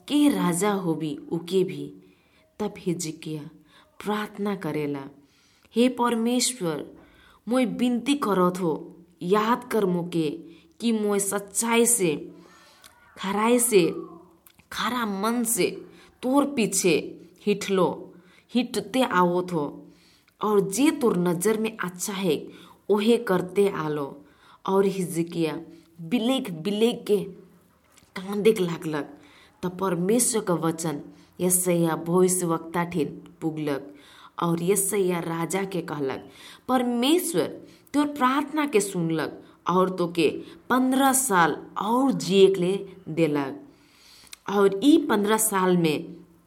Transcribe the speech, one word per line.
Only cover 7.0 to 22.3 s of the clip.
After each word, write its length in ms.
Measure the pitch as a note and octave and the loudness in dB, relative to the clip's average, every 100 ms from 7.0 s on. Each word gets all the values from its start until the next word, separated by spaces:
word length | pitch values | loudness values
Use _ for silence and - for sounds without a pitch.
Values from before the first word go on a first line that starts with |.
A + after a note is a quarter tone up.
| - _ - _ - | -20 _ -20 _ -2
मोय 180 | B3+ A#3 | 0 0
विनती 480 | F3 B3 A#3+ - | 0 0 0 0
करत 480 | C#4+ G#3+ F#3 F3+ F3+ | -2 0 2 2 2
हो, 360 | F3 D3 - - - _ | -2 -2 -8 -20 -20 _
याद 480 | F3 G#3 A3 A#3+ - | 0 2 2 0 -2
कर 140 | A3 F#3+ | 0 0
मोके 440 | F3 E3+ F3 D#3 - - - _ - | 0 -2 -2 -2 -6 -12 -20 _ -6
कि 120 | A#3 | -2
मोय 280 | A3 G#3 G3+ | 0 0 0
सच्चाई 680 | G3 G3+ G3+ - A#3 A#3 A3+ | -2 -4 -6 -4 2 4 4
से, 460 | - F3 D3 - - - - - _ - _ _ - | 4 2 -2 -8 -18 -20 -20 -20 _ -20 _ _ -10
खराई 420 | F#3+ G3+ A3 B3 | -6 0 2 4
से, 340 | A#3+ G3+ D#3+ - - - - _ _ _ _ | 4 4 4 0 -10 -18 -20 _ _ _ _
खरा 320 | - G3+ B3 A3 | -6 -4 -2 -4
मन 380 | G3 A3 A#3+ | -2 -2 -2
से 420 | A3+ F3 F3+ - - - - _ | -2 0 0 -2 -14 -20 -20 _
तोर 240 | B3 C#4 C#4+ | 2 2 2
पीछे 760 | C4 G3 - F#3 D3+ - - - _ - | 0 0 2 2 2 0 -12 -20 _ -2
हिटलो, 680 | G3+ - F#3+ D#3+ A#2 - - - _ _ A#3+ | -2 0 2 2 -2 -12 -20 -20 _ _ -2
हिटते 460 | A#3+ G#3+ - B3+ | -2 -4 -2 0
आवत 520 | B3 F3+ F3 F3 F3+ | 2 2 2 2 -2
हो 340 | E3+ C#3+ - - - _ _ _ _ | -4 -4 -8 -18 -20 _ _ _ _
और 300 | G#3+ G#3 F3 | 0 2 2
जे 200 | G3 D4 | 2 2
तोर 260 | D4 A#3 F3 | 4 2 2
नजर 400 | F3 E3+ G3+ G#3+ | 0 0 0 0
में 200 | A3+ - | -2 -6
अच्छा 360 | F3+ F3+ - | -8 -6 -8
है, 340 | F#3+ F#3+ | -2 0